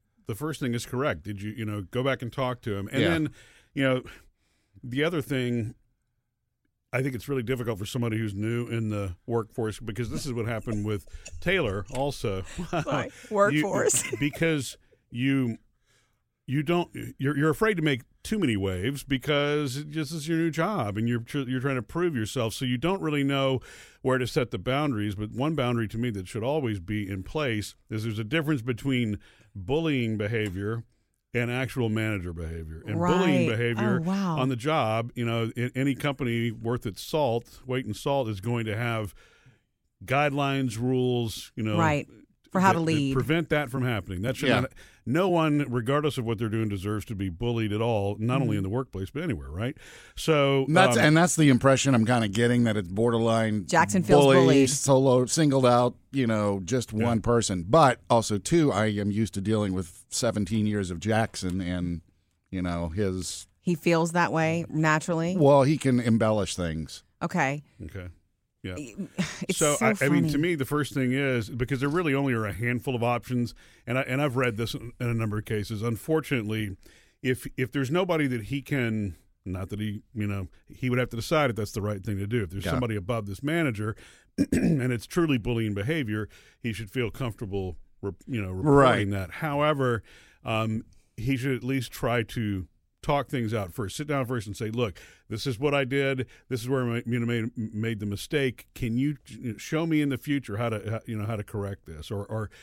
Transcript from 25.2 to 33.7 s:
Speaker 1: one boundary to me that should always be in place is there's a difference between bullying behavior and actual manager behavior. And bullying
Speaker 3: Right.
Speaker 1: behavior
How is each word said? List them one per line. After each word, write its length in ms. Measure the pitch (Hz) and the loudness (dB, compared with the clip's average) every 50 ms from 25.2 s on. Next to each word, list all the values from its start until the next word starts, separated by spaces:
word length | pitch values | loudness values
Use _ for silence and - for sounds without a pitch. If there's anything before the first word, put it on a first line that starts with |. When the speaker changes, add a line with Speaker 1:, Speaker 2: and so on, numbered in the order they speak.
| 107 107 - | -8 -8 -4
Speaker 1:
one 220 | 110 135 156 165 | -2 -2 -2 0
boundary 340 | 143 123 123 120 117 113 101 | 0 0 0 0 0 -2 -2
to 100 | - 113 | -4 -4
me 100 | 120 123 | -4 -4
that 160 | 104 98 92 90 | -4 -6 -8 -8
should 140 | - 110 107 | -6 -4 -2
always 360 | 131 147 160 135 113 107 95 | -2 -2 -2 -2 -2 -4 -4
be 280 | 85 90 104 107 104 95 | -4 -4 -4 -4 -4 -4
in 120 | 101 95 92 | -6 -8 -8
place 520 | - - 156 151 127 110 104 98 - - _ _ - | -6 -4 -4 -2 -2 -2 -4 -4 -8 -12 _ _ -8
is 140 | 110 107 107 | -8 -6 -4
there's 140 | 117 107 110 | -4 -4 -6
a 60 | 113 | -4
difference 380 | 107 143 165 143 147 156 127 113 | -2 -2 -2 0 0 0 -2 -2
between 560 | 131 120 107 - 139 131 123 120 107 104 98 - - - _ - _ - | -4 -4 -4 -2 0 0 2 0 0 -2 -4 -8 -14 -20 _ -20 _ -14
bullying 640 | 104 90 92 135 160 165 160 143 131 117 113 110 104 | -10 -6 -2 -2 0 0 0 0 0 0 -2 -2 -2
behavior 680 | 104 104 117 110 107 104 90 95 101 104 117 117 117 _ _ _ _ _ _ _ _ _ - | -2 -2 -2 -2 -2 -2 -4 -4 -4 -4 -6 -6 -8 _ _ _ _ _ _ _ _ _ -4
and 160 | 120 120 120 | -2 -2 -2
actual 380 | 120 127 131 120 - 139 120 113 | -2 -2 -4 -4 -2 -2 0 0
manager 440 | 110 110 110 110 107 98 87 87 85 | 0 0 0 -2 -2 -4 -6 -6 -8
behavior. 500 | 82 82 80 82 82 80 78 80 - - | -8 -8 -8 -8 -8 -10 -10 -12 -12 -8
And 120 | 107 107 - | -6 -2 0
bullying 500 | 170 180 175 185 190 165 - - - - | 2 4 4 4 4 4 4 4 4 2
Speaker 3:
Right. 100 | - - | 2 0
Speaker 1:
behavior 400 | 120 117 | 0 0